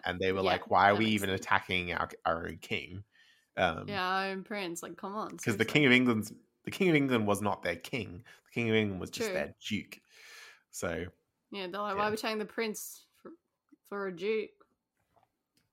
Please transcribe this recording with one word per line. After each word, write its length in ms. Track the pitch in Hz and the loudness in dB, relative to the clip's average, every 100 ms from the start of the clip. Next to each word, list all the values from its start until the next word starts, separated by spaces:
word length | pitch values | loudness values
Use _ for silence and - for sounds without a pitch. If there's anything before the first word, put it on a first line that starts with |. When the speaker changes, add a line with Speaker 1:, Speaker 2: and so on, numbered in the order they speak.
Speaker 1:
and 140 | - 90 | -4 -2
they 120 | 190 | 0
were 80 | - | 2
Speaker 2:
yeah, 80 | 95 | 2
Speaker 1:
like, 180 | 90 - | 0 2
"Why 200 | 95 101 | 6 8
are 20 | |
Speaker 2:
that 40 | 104 | 6
Speaker 1:
we 60 | 110 | 4
Speaker 2:
makes 80 | |
Speaker 1:
even 140 | 104 98 | 2 2
Speaker 2:
sense. 100 | 95 | -2
Speaker 1:
attacking 520 | - 98 - 92 87 | 2 0 2 -2 -2
our, 160 | 85 85 - | -2 -4 -4
our 220 | 87 82 87 | -2 -2 -4
own 120 | 82 | -10
king?" 440 | - 98 67 95 - _ _ _ _ 110 | -8 -8 -6 -12 -14 _ _ _ _ 0
Um, 300 | 90 82 98 | 0 0 -6
Speaker 2:
Yeah, 160 | 196 | -4
our 220 | 185 190 190 | -2 -2 -4
own 160 | 190 | -6
prince. 380 | 190 208 180 170 | -8 -8 -6 -8
Like, 140 | 190 170 | -10 -12
come 180 | 190 | -10
on, 160 | 214 185 | -8 -8
Speaker 1:
'cause 60 | 165 | -6
the 40 | - 104 | -2 0
Speaker 2:
seriously. 0 | 110 | 2
Speaker 1:
King 200 | 147 143 | 6 8
of 60 | |
England's, 400 | 123 127 110 104 - _ _ | 8 6 4 0 -10 _ _
the 60 | - | -8
King 180 | - 185 | 0 4
of 40 | |
England 320 | 151 139 120 104 | 4 4 2 2
was 140 | 101 | 2
not 200 | 104 90 | 0 0
their 140 | 87 87 | -2 -4
king. 460 | - 131 101 - - - _ | -6 -8 -8 -12 -18 -20 _
The 40 | |
King 180 | 117 117 | -2 2
of 40 | 110 | 4
England 220 | 104 92 | 2 -2
was 100 | 90 | -6
just 180 | - 220 | -4 -2
Speaker 2:
True. 60 | |
Speaker 1:
their 200 | 185 73 - - | -2 -4 -8 -4
duke. 320 | - - - _ - - - - - _ | -4 -4 -14 _ -20 -20 -20 -20 -20 _
So 340 | - 92 82 90 - _ _ _ | -8 -4 -4 -8 -12 _ _ _
Speaker 2:
Yeah, 160 | 202 185 | -10 -8
they're 120 | 196 | -6
like, 140 | 208 | -4
Speaker 1:
yeah. 40 | 196 | -2
Speaker 2:
"Why 80 | 214 | -2
are 20 | |
we 60 | 214 | -2
taking 220 | 233 214 | -2 -4
the 60 | 208 | -6
prince 580 | - 226 196 - - _ _ | -4 -6 -6 -12 -16 _ _
for, 80 | - 330 _ _ _ _ _ | -20 -20 _ _ _ _ _
for 160 | 202 190 | -6 -6
a 80 | 170 | -4
duke?" 340 | 202 220 - _ _ _ _ _ _ _ _ _ _ _ _ | -2 -2 -4 _ _ _ _ _ _ _ _ _ _ _ _